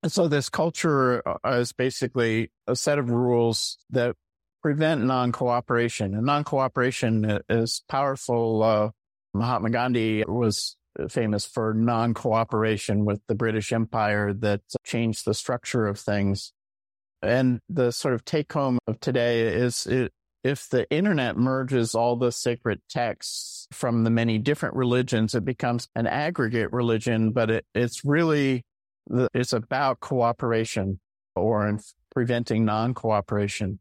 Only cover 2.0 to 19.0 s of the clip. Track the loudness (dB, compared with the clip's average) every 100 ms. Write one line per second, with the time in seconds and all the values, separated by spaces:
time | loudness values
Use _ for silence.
2 | -4 0 2 2 -2 _ -4 -2 2 0
3 | 2 2 4 4 2 0 -4 -8 _ 0
4 | 0 -2 _ _ _ _ -2 0 2 2
5 | 0 2 0 0 0 -2 0 0 2 0
6 | -4 0 0 0 0 -2 0 0 -2 0
7 | 0 2 2 0 0 0 0 -4 _ -2
8 | -2 -4 -2 0 2 2 4 4 0 -4
9 | _ _ _ -4 0 0 0 0 0 2
10 | 2 0 0 0 0 0 -6 -10 _ -10
11 | -6 -2 0 -2 -4 -4 -2 0 2 2
12 | 0 0 0 0 2 0 0 0 0 0
13 | 0 -2 _ -2 0 -2 -2 -2 -2 0
14 | 0 0 0 0 0 -2 _ -12 -6 -2
15 | -2 -2 -4 -4 -4 -6 -2 -2 0 -2
16 | -2 0 0 -2 -6 _ _ _ _ _
17 | _ _ 0 2 2 0 _ 0 0 0
18 | -2 -2 -2 -4 -2 -2 0 -2 -2 -6